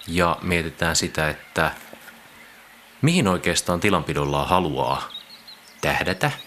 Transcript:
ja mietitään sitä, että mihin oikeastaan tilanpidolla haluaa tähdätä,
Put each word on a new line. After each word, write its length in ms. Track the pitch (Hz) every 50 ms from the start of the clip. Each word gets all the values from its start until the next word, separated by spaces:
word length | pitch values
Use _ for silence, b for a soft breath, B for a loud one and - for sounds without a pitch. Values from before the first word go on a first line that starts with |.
| - -
ja 300 | 82 90 87 85 80 -
mietitään 540 | - 90 87 85 80 82 78 - 87 82 80
sitä, 340 | - - 85 - - 78 76
että 420 | 73 - - - - - 80 78 - - - - - - - - - - - - B B B B B B B B - - - - - -
mihin 260 | - 147 175 185 139 98
oikeastaan 520 | 90 85 - 90 85 - - - 87 87
tilanpidolla 680 | - 107 98 85 76 73 78 73 71 71 71 71 71
haluaa 640 | 65 90 92 90 82 69 65 65 60 67 67 - - - - - - - - - - - - - - - -
tähdätä, 500 | - 151 143 - - - 95 - - 147 139 - -